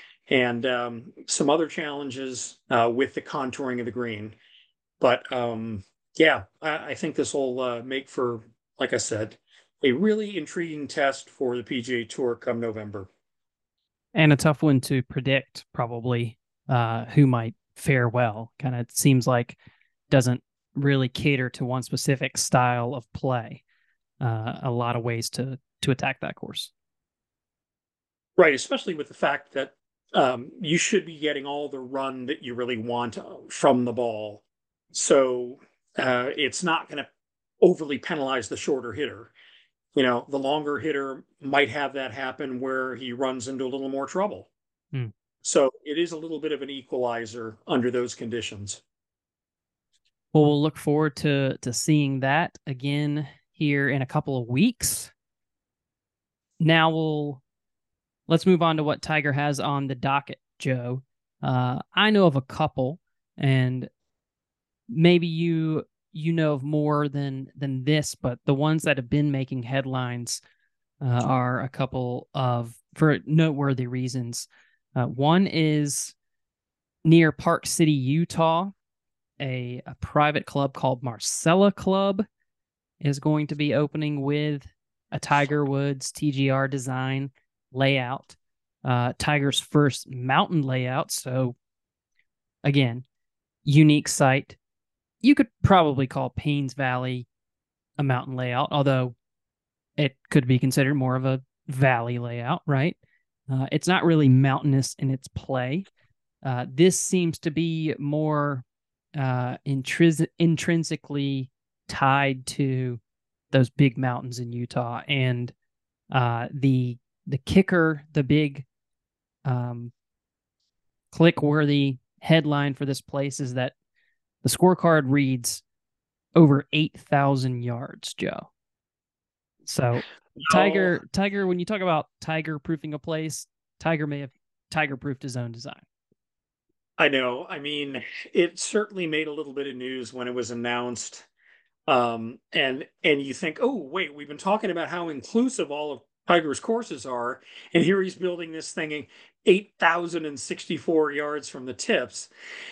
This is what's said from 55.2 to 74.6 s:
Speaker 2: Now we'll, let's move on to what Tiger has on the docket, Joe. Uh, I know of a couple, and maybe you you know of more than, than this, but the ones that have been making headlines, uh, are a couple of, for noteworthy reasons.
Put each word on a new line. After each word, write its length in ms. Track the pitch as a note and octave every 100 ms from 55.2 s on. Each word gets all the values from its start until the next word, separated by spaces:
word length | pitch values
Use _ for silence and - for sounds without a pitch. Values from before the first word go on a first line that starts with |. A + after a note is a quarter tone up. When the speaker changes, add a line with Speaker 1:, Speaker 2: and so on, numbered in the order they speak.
| _ _ _ _ _ _ _ _ _ _ _ _ _ -
Speaker 2:
Now 300 | D#3+ E3 D#3+
we'll, 520 | D#3+ D#3+ D3+ D3 C#3 _ _ _ _ _ _ _ _ -
let's 180 | D#3+ F#3
move 160 | F3+
on 160 | E3 D#3
to 60 |
what 180 | D3+ D3+
Tiger 300 | - D#3 D3
has 280 | C#3 D3 C#3
on 260 | D3 C#3+ C#3
the 80 | C3
docket, 440 | C#3 C#3 - - _ -
Joe. 440 | C#3+ B2+ A#2+ C3 - _ _ -
Uh, 380 | C#3+ B2+ B2+ C3 -
I 160 | - G#3
know 180 | G#3+ F3+
of 80 | C#3
a 60 |
couple, 580 | B2+ - D#3 - C3 E3 _ _ _ -
and 500 | C#3 C3+ B2+ B2+ - _ _ _ _ _ _ _ _ _ -
maybe 380 | A#2+ E3+ F3 E3+
you 560 | D#3+ E3+ E3 D#3+ D#3 - _ _ E3+
you 140 | D#3
know 220 | E3 D#3
of 100 | D3
more 460 | C#3 D3+ D3 D3 D3
than, 420 | C#3 C#3 C3+ C3+ -
than 260 | C#3 C3
this, 320 | B2+ D3+ C#3+ -
but 240 | C3 B2 -
the 80 |
ones 300 | C#3 D3+ D#3
that 140 | D#3 C#3
have 120 | A#2+
been 220 | D3 D3
making 320 | C#3 C3 C3
headlines, 800 | A#2 C3+ C3 C3 B2 A#2+ A#2+ - _ _ _ _ _ -
uh, 20 | C3+
are 560 | A#2+ A#2+ C3 B2 B2
a 60 | C3
couple 640 | - C3+ C3 B2 B2 -
of, 400 | - C3 A#2+ A#2 A#2+ _ -
for 240 | D#3 C#3 -
noteworthy 600 | D#3 D#3+ C#3+ C#3 C3 B2
reasons. 640 | B2+ B2+ B2+ A#2 A#2 - _